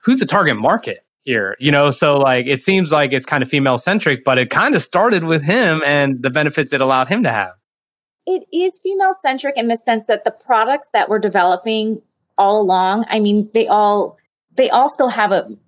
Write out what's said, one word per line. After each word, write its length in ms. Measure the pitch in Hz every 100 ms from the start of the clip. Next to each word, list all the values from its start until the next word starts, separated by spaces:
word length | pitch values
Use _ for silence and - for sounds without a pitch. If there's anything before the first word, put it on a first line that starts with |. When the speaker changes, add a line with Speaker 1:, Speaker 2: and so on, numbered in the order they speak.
Speaker 1:
Who's 160 | - 262
the 80 | 220
target 300 | 196 165 110
market 460 | 120 190 - 95 _ _
here? 320 | - 117 98 101
You 120 | 139
know, 180 | 143 143
so, 300 | 135 156 143
like, 260 | 135 127 123
it 160 | 135
seems 300 | - 190 175
like 200 | 151 139
it's 120 | 131 -
kind 160 | 147
of 80 | 123
female 300 | 147 135 123
centric, 440 | - 202 - 135
but 140 | - 127
it 140 | 123
kind 240 | - 226 233
of 80 |
started 400 | - 175 220 202
with 180 | 165 160
him 400 | 143 220 220 156 143
and 340 | 147 139 131
the 80 | 127
benefits 420 | 131 151 147 143
it 100 | 139
allowed 260 | 131 131 131
him 160 | 208
to 80 | 196
have. 220 | 113 95 - _ _ _ _ _ _ -
Speaker 2:
It 160 | 370 -
is 260 | 330 370 -
female 300 | 370 392 381 370
centric 340 | 285 262 277 277
in 120 | 233
the 60 | 233
sense 300 | - 226 208
that 180 | 208
the 80 | -
products 600 | - - 233 226 285 -
that 160 | 226 -
we're 80 | 214
developing 840 | 202 190 180 226 226 220 220 220 _ _ _ -
all 240 | 196 214
along, 440 | 202 185 185 202 226
I 100 | 220
mean, 300 | 208 208 208
they 140 | 226 220
all, 500 | 208 208 208 190 - _ _ _
they 160 | - 262
all 180 | 233 277
still 220 | - 262
have 240 | 220 208
a 160 | 185 - 107